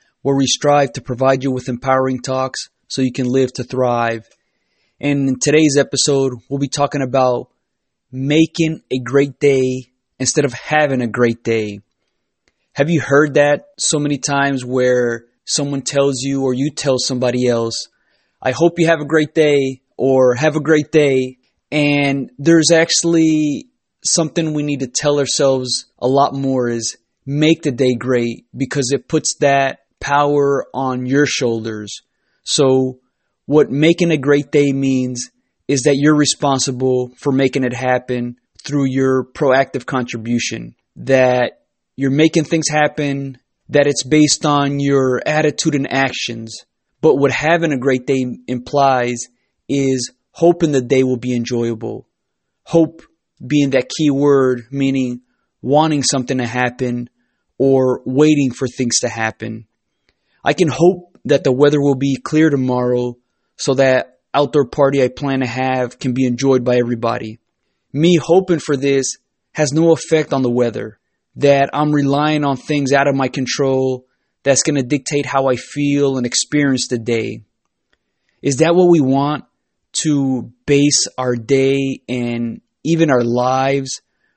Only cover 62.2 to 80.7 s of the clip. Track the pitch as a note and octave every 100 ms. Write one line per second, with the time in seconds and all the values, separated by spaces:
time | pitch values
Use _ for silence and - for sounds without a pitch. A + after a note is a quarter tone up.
62.2 | - D#3 D#3+ C#3 B2+ B2 B2 B2 B2 A#2+
63.2 | _ _ _ - - C3 C3+ B2+ - _
64.2 | _ - D3 D3+ B2 - C#3 C#3 B2+ B2+
65.2 | C#3+ C3+ B2 B2 C3 C3 B2 - C3 B2+
66.2 | B2+ A#2+ C3+ C3 B2 B2 A#2+ A#2 A#2 A2+
67.2 | A2 A2 _ _ _ _ _ C#3 E3 E3+
68.2 | - F3+ F#3+ E3 - C#3 C#3 C#3 B2+ -
69.2 | _ _ _ - D3 D3 E3 D#3+ - D#3+
70.2 | D3 C3+ B2+ A#2+ A#2+ A2 A2 - _ _
71.2 | _ B2 C#3 C#3 C#3 D3 D3+ D3 C#3 C#3
72.2 | D3+ D3+ C#3+ C3+ - D3 C3+ C#3 C#3+ C#3
73.2 | C3 C3+ B2 - C3+ C3 C3 B2+ _ _
74.2 | _ _ C#3 C3 - C#3+ B2 C#3+ - D3
75.2 | C#3 C#3 C3+ B2 - C#3+ C#3+ C#3+ C#3 C3
76.2 | B2 - - D3 C#3+ C3 - A#2+ A2+ A#2
77.2 | A2+ A2 A2 _ _ _ _ _ _ _
78.2 | _ _ C#3+ C3 D#3+ F3 F3+ E3+ C3 C3+
79.2 | C#3+ D3+ - _ _ _ _ - D#3+ C#3+
80.2 | C3+ B2+ A2+ - -